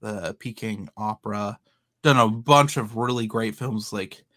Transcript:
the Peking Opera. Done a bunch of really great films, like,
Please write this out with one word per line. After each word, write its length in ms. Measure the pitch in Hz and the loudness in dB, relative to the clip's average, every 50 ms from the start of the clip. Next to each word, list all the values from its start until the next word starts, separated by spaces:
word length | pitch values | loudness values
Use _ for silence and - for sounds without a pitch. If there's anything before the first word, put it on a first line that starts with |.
| - | -10
the 340 | 107 107 101 87 80 104 - | -10 -8 -6 -8 -8 -10 -8
Peking 520 | - 123 113 - - 110 107 101 95 - _ - | -10 -12 -10 -8 -8 -8 -8 -8 -10 -14 _ -8
Opera. 600 | 107 107 107 - - 107 104 104 104 101 110 - _ _ _ _ _ _ _ _ - | -6 -6 -6 -8 -8 -8 -6 -4 -4 -6 -8 -10 _ _ _ _ _ _ _ _ 4
Done 160 | 151 139 127 | 4 6 6
a 100 | 117 110 | 6 4
bunch 480 | 110 113 117 - 147 143 143 143 - | 2 0 4 6 8 8 6 6 2
of 180 | 139 120 107 113 | -4 -6 -6 -4
really 300 | 113 120 123 123 120 113 | -4 -2 -2 -2 -2 -2
great 280 | 110 107 113 110 110 104 | -2 -2 -2 -2 -2 -4
films, 360 | - 127 127 117 110 104 - | -6 -6 -6 -6 -6 -8 -6
like, 320 | - 104 95 92 - - _ _ _ | -6 -8 -8 -8 -10 -20 _ _ _